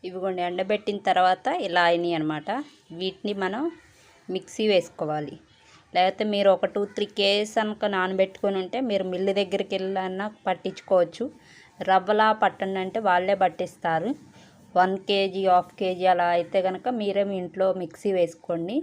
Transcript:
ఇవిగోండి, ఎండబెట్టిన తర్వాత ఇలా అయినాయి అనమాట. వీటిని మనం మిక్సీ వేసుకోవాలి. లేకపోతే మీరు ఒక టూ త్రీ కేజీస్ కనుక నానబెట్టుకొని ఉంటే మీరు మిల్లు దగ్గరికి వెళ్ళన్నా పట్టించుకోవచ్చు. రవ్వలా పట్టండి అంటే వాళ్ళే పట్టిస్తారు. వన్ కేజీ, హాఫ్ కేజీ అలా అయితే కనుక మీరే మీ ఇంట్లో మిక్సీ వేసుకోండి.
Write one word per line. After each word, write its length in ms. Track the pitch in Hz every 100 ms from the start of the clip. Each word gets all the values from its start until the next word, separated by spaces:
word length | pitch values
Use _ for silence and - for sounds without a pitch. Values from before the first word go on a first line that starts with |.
ఇవిగోండి, 400 | 185 185 190 185 175
ఎండబెట్టిన 520 | 180 190 208 208 202 196
తర్వాత 380 | 185 185 185 254 349 202
ఇలా 160 | 175 170
అయినాయి 240 | 170 175 170
అనమాట. 320 | 156 151 151 233 294 _ _ 165
వీటిని 340 | 185 190 208 202 185
మనం 180 | 208 330 330 - _ - _ -
మిక్సీ 340 | 185 185 - 214 190
వేసుకోవాలి. 600 | 165 - 156 151 147 160 _ _ _ - _ 180
లేకపోతే 280 | 185 190 214
మీరు 180 | 202 202
ఒక 120 | 185 190
టూ 80 | 208 202
త్రీ 120 | - 208 -
కేజీస్ 340 | 196 202 214 226
కనుక 280 | 214 214 214
నానబెట్టుకొని 640 | 196 185 190 190 190 202 196
ఉంటే 160 | 185 233 262
మీరు 160 | 196 185
మిల్లు 220 | 180 196 196
దగ్గరికి 360 | 190 196 202 190
వెళ్ళన్నా 500 | 190 196 190 185 208 214 -
పట్టించుకోవచ్చు. 800 | 180 190 185 - 185 170 - 262 - - - - _ 190
రవ్వలా 360 | 190 185 208 214 214
పట్టండి 380 | 202 - 190 190
అంటే 160 | 185 226 208
వాళ్ళే 280 | 175 185 196
పట్టిస్తారు. 680 | 185 175 180 - 170 160 185 285 - - - _ - 180
వన్ 180 | 185 190 190
కేజీ, 340 | 202 196 185 190
హాఫ్ 200 | 180 180 -
కేజీ 260 | 190 180 185
అలా 140 | 175 175 175
అయితే 220 | 170 196 185
కనుక 180 | 185 247 247
మీరే 240 | 208 196 202
మీ 60 | 190
ఇంట్లో 240 | 175 180 190 185
మిక్సీ 300 | 170 - 208 190
వేసుకోండి. 580 | 170 160 - 170 170 254